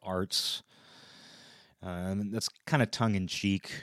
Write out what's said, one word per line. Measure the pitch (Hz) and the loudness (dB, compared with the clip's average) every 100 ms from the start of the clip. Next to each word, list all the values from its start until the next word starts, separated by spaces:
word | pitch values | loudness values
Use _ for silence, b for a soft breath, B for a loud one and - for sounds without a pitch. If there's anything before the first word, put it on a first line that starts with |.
arts. | 95 92 98 - - - _ B B B B B B B B B B - | -4 -2 0 -2 -2 -6 _ B B B B B B B B B B -14
Um, | 92 87 92 101 104 | -8 -6 -2 -2 -2
that's | 110 - _ - | -2 -4 _ 0
kinda | 151 113 | 2 4
tongue-in-cheek, | - 113 98 90 - 101 98 - - | 4 2 2 0 0 2 2 0 -12